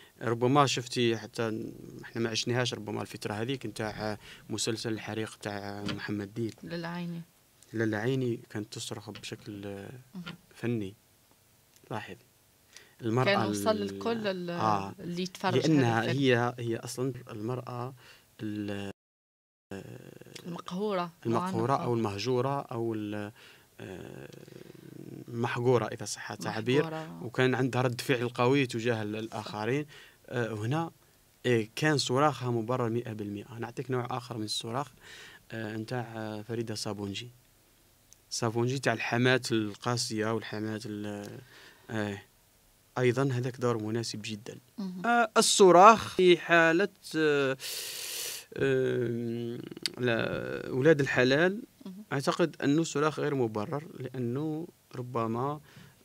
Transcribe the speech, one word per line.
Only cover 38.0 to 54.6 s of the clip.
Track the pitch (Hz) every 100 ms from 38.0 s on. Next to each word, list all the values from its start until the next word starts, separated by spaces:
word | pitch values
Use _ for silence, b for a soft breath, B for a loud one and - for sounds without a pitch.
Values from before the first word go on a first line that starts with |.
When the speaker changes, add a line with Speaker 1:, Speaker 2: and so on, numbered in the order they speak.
| _ - _
Speaker 1:
صابونجي | - 117 113 120 131
تاع | 127
الحماة | 113 - 117 127 127 127
القاسية | 113 107 98 120 120 123 110 107
والحماة | 113 107 107 107 110 107
ال-، | 104 104 104 104 113 123 b b b -
آه، | 113 104 98 - _ _ _ _ _ _ -
أيضا | 127 117 139
هذاك | 123 127 127
دور | 123 117
مناسب | 107 113 113 110
جدا. | 107 107 110 - - -
Speaker 2:
مهم. | 196 185 220
Speaker 1:
آه، | 240 226 -
الصراخ | 220 - 190 170 202 220 -
في | - 185 165
حالة، | - 170 165 165 202 - - 156
آه، | 156 143 135 131 B B B B B B B B B -
آه، | 135 131 127 127 120 117 120 117 117 120 - - - -
لا، | 123 113 - 80 64 65 -
ولاد | 131 143 151
الحلال، | 135 135 127 139 180 202 - - 202
Speaker 2:
مهم. | 185 214
Speaker 1:
أعتقد | 135 143 165 170 -
أنه | 139 147
الصراخ | 160 143 151 147
غير | 143
مبرر | 143 117 110 104 147 165 -
لأنه | 131 135 120 127 156 156